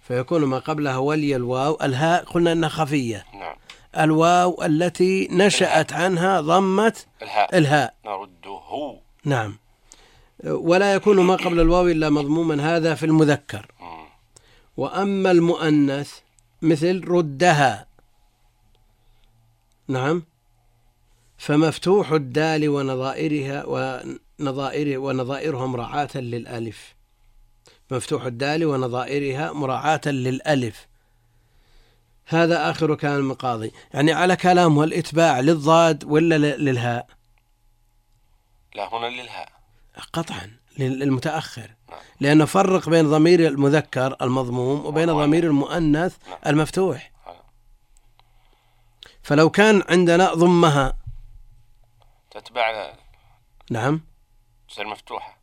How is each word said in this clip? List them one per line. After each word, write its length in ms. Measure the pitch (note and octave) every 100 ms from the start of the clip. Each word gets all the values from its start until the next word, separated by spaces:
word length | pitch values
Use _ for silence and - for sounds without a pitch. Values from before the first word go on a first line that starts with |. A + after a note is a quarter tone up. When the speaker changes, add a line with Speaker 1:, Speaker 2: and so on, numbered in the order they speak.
| _
Speaker 1:
فيكون 380 | B2 B2+ E3+ D3
ما 140 | C3
قبلها 380 | C#3 D3+ D3 C3
ولي 380 | C3+ D#3 D3 C3+
الواو، 420 | B2 B2+ C#3+ D#3
الهاء 420 | C#3+ B2+ D#3+ F3
قلنا 280 | - F3 E3+
إنها 180 | E3 D#3
خفية. 560 | - D#3 D3+ B2 G2+ -
Speaker 2:
نعم. 220 | G2+ F2 C2+ _ - _ -
Speaker 1:
الواو 640 | D#3 D#3 E3 F3+ F3+ E3+
التي 640 | F3 D3+ F3 - F#3 F#3+ F#3+
نشأت 600 | F3 G3+ - F3 D#3 D#3
Speaker 2:
الهاء. 140 | - F3+
Speaker 1:
عنها 360 | F3+ F#3 F#3+
ضمة 540 | D3+ F3 F#3+ F#3+ A3 - - _
Speaker 2:
الهاء. 360 | G#2 G#2 G2+ F#3
Speaker 1:
الهاء. 380 | D3 D3 B2 _ A2
Speaker 2:
نرده. 920 | G2 G2+ F#2 F#2+ G2 D2+ A2 D3 A2 _ _ D3
Speaker 1:
نعم. 320 | C3 G#2+ G2+ _ _ _ - _ _ _ _
ولا 500 | D#3 D3+ E3 F3+ G3+
يكون 260 | G3 G#3 G3+
ما 160 | F3+ F#3
قبل 240 | F3+ E3+
الواو 280 | E3 F3 F3+
إلا 220 | D#3+ D#3
مضموماً، 680 | D3 C#3+ D#3+ E3 D3 D3+ E3+
هذا 200 | D#3+ D#3
في 100 | D#3+
المذكر. 680 | D#3+ D3+ C#3 _ G#2 G2+ _
Speaker 2:
مم. 260 | F2 E2 D#2+ _ _ _ _ _ _ -
Speaker 1:
وأما 540 | C3+ F3+ G3+ G3 F#3+
المؤنث 880 | F3+ E3+ D#3+ D#3+ D3+ C#3+ C#3 C#3+ - _ _ _ _
مثل 420 | D#3+ D#3 E3 F#3 E3
ردها، 800 | F3 D#3+ C3+ F3 D3+ C3+ G2+ - _ _ _ _ _ _ _ _ _ _ _ _ _ _ _ _ _ _ _ -
نعم، 360 | C3 C#3 F3 D#3+ _ _ _ _ _ _ _ _ _ _ _
فمفتوح 760 | - D3 D#3 C#3 F3 G#3 C#3+
الدال 580 | D#3 C3+ B2 D#3+ D#3 D3+
ونظائرها، 960 | C#3+ C3+ C3 C3 B2+ D#3 D3+ C3+ C#3 C3+
ونظائره، 1300 | C3+ C3 B2+ C3 C3 _ _ D3 C3 C#3 - D3 C3+
ونظائرها 680 | C3+ C3 B2 C3+ D3 C3+ C3
مراعاة 440 | B2 A#2+ C#3+ C#3+ -
للألف. 800 | B2 A#2+ A2+ A#2+ A2+ - - _ _ _ _ _ _ _ _ _ _
مفتوح 340 | B2+ - D3 B2+
الدال 400 | A#2 C#3 D#3 D#3+
ونظائرها 840 | C#3 B2+ B2 A#2+ C#3+ C#3 C3 E3
مراعاة 500 | D3 C3+ B2 D3 D3+ D3
للألف. 840 | C#3 B2+ C3 - D3 A#2 - - _ _ _ _ _ _ _ _ _ _ _ _ _ _
هذا 460 | E3 E3+ E3+ D#3+
آخر 240 | D#3 D#3+ D3
كلام 360 | D3 C#3+ C#3
القاضي، 400 | B2+ B2+ A2+ A2 - -
يعني 180 | C#3 D3
على 240 | D3+ F3+ F3+
كلام، 420 | F3+ F3+ F3 D3
والإتباع 600 | D#3 F3 D#3 D3 E3 C3
للضاد 640 | C3+ E3 C#3+ E3 E3 D3+
ولا 340 | - D3+ E3+ D#3+
ل-، 280 | D3 C#3+ C#3+
للهاء؟ 420 | B2+ A#2+ A#2+ - _ _ _ _ _ _ _ _ _ _ _ _ _ _ _ _ G#2
Speaker 2:
لا، 200 | G2+ A#2
هنا 260 | A#2 B2
للهاء. 280 | A#2+ G2 - _ _ _ _ - -
Speaker 1:
قطعًا 440 | - E3 A2+ F#2 A2 _ -
لل-، 220 | C3 C3
للمتأخر. 720 | C#3 C3 D#3+ D#3 - - G#2+ _ _
Speaker 2:
نعم. 100 | D#2+ - _
Speaker 1:
لأنه 260 | C#3 D3+ D3
فرق 440 | F#3+ F#3+ F#3 D3+
بين 200 | E3 D#3
ضمير 380 | D#3 D#3 F3+ E3
المذكر 680 | C#3 C#3 D3+ - C#3 C3 C3+
المضموم 640 | C3+ B2+ B2+ B2 B2 D3 D3+
وبين 240 | D3+ E3+
Speaker 2:
والمؤنث. 180 | D3+ D3
Speaker 1:
ضمير 160 | D#3+
المؤنث 720 | E3+ C#3+ C#3 E3 D#3 D3+ F3+ - -
Speaker 2:
نعم. 100 | F#2 -
Speaker 1:
المفتوح. 640 | D3 D3+ - F#3+ C#3 - _ -
Speaker 2:
نعم. 80 | F2 _ _ _ _ _ _ _ _ _ _ _ _ _ _ _ _ - _
Speaker 1:
فلو 260 | - D3 D#3+
كان 340 | F3 G#3+ G3+ -
عندنا 440 | F3 F3 E3+ F#3
ضمها، 640 | E3 F3 F3 E3+ C#3+ C3+ - - - - - - - _ _ _ _ _ _ _
Speaker 2:
تتبع، 600 | G#2+ - A#2+ A2+ A2 F2 - - _ _ _ _ _ -
Speaker 1:
نعم، 300 | A#2 B2 D#3 - _ _ _ _ _ _
Speaker 2:
تصير 180 | - G#2
مفتوحة. 500 | G2+ - A2 - _